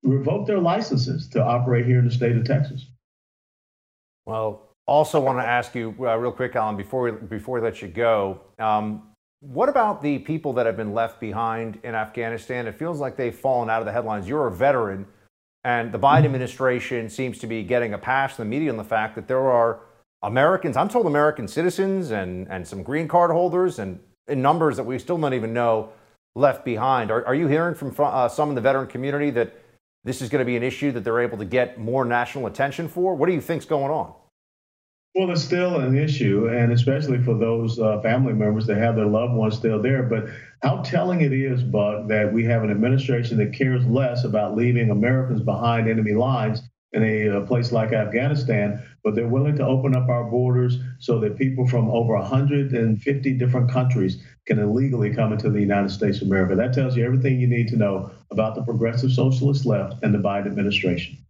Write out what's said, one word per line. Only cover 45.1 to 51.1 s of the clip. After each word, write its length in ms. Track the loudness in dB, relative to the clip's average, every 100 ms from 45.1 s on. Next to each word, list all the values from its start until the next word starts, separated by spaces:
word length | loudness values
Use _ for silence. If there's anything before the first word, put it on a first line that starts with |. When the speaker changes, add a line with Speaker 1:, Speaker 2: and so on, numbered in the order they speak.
| 2 0 -2
Speaker 1:
behind 480 | 0 0 0 2 0
enemy 240 | 0 2
lines 480 | 2 2 0 0 -4 -8 _ _
in 120 | 0
a, 240 | 0 2 0
a 180 | 0 0
place 240 | 0 0
like 220 | 0 0
Afghanistan, 920 | 0 0 0 0 0 0 0 0 -4 -10 -4
but 100 | -2
they're 140 | 0 0
willing 260 | 2 2 0
to 80 |
open 300 | 2 2 2
up 140 | 2 2
our 160 | 0
borders 520 | 0 0 2 4 2 0 -4 -10
so 220 | -2